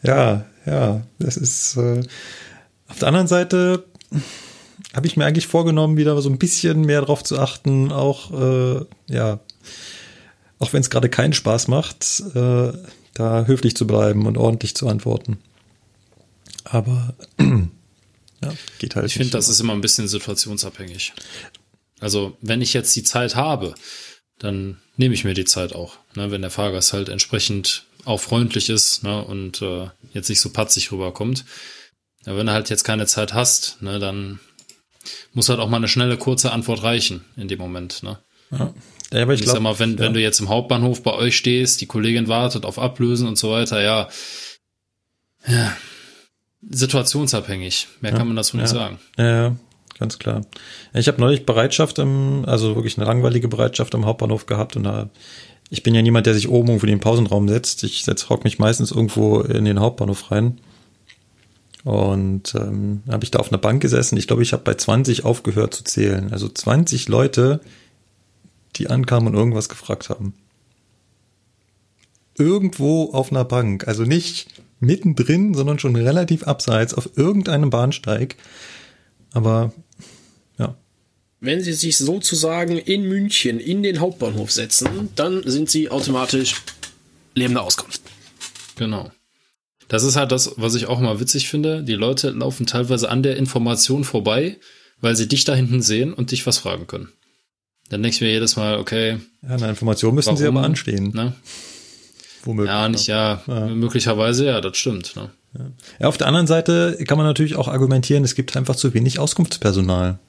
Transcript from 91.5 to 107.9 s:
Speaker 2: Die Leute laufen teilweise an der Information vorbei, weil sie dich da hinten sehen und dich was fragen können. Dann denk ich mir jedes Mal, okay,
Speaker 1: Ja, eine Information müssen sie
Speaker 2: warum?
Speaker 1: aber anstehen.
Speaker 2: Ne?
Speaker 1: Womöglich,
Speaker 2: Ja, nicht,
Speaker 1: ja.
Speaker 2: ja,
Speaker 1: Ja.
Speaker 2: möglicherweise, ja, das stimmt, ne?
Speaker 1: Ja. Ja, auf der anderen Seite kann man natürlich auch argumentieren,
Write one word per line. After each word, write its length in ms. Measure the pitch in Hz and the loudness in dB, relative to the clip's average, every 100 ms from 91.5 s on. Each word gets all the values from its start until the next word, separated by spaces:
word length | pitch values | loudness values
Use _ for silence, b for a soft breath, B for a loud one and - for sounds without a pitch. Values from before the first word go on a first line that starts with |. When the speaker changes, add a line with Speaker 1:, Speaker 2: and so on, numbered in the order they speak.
| 151 151 156 | -2 -2 -2
Speaker 2:
Die 120 | 135 110 | -4 -2
Leute 340 | 110 131 143 | 0 0 -2
laufen 380 | 107 131 131 120 | -2 -4 -2 -4
teilweise 420 | 123 123 127 117 | -2 0 0 0
an 140 | 123 | 2
der 140 | 135 131 | 0 0
Information 640 | 131 131 117 117 - 135 | 0 0 0 2 2 0
vorbei, 540 | 139 113 104 110 165 202 b b b b | 0 0 2 2 0 -4 b b b b
weil 140 | 117 113 | 0 2
sie 120 | 113 | 2
dich 180 | 135 - | 2 2
da 100 | 135 | 2
hinten 260 | 127 127 | 2 2
sehen 320 | 110 110 139 | 2 2 0
und 160 | - 120 | -2 -4
dich 140 | 120 - | -2 -2
was 140 | - | -2
fragen 260 | 95 90 87 | -2 -8 -8
können. 240 | 95 87 _ _ _ _ _ _ _ _ | -12 -14 _ _ _ _ _ _ _ _
Dann 140 | 104 | -4
denk 100 | 113 | -2
ich 80 | 113 | 0
mir 80 | 113 | 2
jedes 240 | 110 113 - | 2 0 0
Mal, 220 | 107 107 | 0 -2
okay, 400 | 98 113 110 113 - _ | -2 -2 -2 -4 -10 _
Speaker 1:
Ja, 140 | 131 127 | -6 -2
eine 120 | 113 | -2
Information 440 | 107 113 107 113 | -2 0 2 4
müssen 240 | 135 123 139 | 4 2 2
sie 60 | |
Speaker 2:
warum? 140 | 147 131 | 4 2
Speaker 1:
aber 80 | 135 | 2
anstehen. 420 | 156 - 104 98 107 | 0 0 -2 -2 -2
Speaker 2:
Ne? 180 | 123 127 B B B B B B B B B B | -4 -6 B B B B B B B B B B
Speaker 1:
Womöglich, 260 | - 110 101 | -6 -2 0
Speaker 2:
Ja, 160 | 104 110 | 0 0
nicht, 200 | 110 - | 0 0
Speaker 1:
ja. 340 | 107 110 104 - | 0 0 -2 -4
Speaker 2:
ja, 200 | 120 107 | -4 -2
Speaker 1:
Ja. 60 | |
Speaker 2:
möglicherweise, 720 | 113 117 123 117 107 110 120 139 | 0 0 0 0 2 2 2 2
ja, 160 | 117 | 0
das 160 | 95 - | -2 -4
stimmt, 380 | - 104 87 - | -4 -4 -8 -12
ne? 160 | 104 - _ 123 | -14 -16 _ -14
Speaker 1:
Ja. 140 | 131 127 B B | -14 -16 B B
Ja, 60 | 135 | -2
auf 100 | 147 | 0
der 100 | 143 | 2
anderen 180 | 156 165 | 2 4
Seite 480 | 165 165 170 170 170 156 | 2 4 2 2 -2 0
kann 100 | 147 | 2
man 80 | 156 | 2
natürlich 300 | 147 156 151 | 2 0 0
auch 120 | 123 | -2
argumentieren, 560 | 139 131 | 2 4